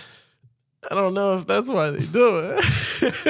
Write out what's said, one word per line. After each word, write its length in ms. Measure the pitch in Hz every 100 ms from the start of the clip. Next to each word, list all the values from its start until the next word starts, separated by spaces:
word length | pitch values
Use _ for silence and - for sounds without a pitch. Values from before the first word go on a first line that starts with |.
| - - _ _ _ _ _ _ -
I 40 | 190
don't 180 | 190
know 220 | 190 202 185
if 100 | -
that's 220 | 202 240
why 220 | 190 151
they 140 | 147 151
do 340 | 202 240 175 175 403
it, 40 | - - - - 247 -